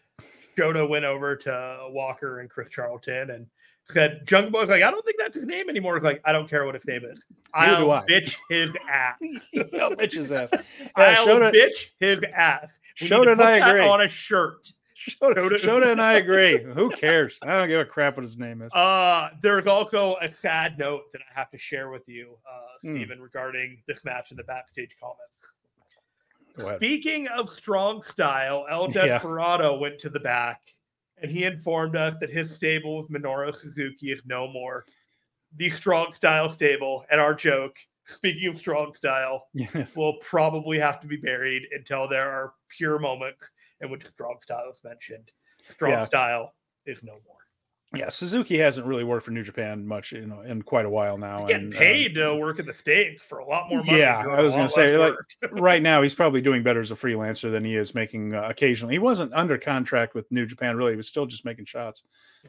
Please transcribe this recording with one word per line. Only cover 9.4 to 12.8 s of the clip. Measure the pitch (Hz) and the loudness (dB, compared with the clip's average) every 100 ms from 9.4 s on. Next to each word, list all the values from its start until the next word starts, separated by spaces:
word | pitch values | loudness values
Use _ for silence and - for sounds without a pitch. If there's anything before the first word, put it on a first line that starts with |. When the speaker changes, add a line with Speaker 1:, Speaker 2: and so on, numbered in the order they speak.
| - | -8
Speaker 2:
He'll | 311 - 339 554 | -6 -6 -2 -2
bitch | 359 220 | -2 -4
his | 160 139 | -4 -6
ass. | 139 123 | -4 -2
Speaker 1:
<laughs> | - - - 269 190 | -4 -4 -18 -6 6
Speaker 2:
Yeah, | 196 226 | 8 8
Speaker 1:
"I'll | 220 | 6
Speaker 2:
Shota, | 233 220 | 6 8
Speaker 1:
bitch | 214 262 - - - | 8 6 4 -12 -2
his | 190 190 196 | 0 0 -2
ass. | 180 160 143 151 - | 2 2 2 -6 -20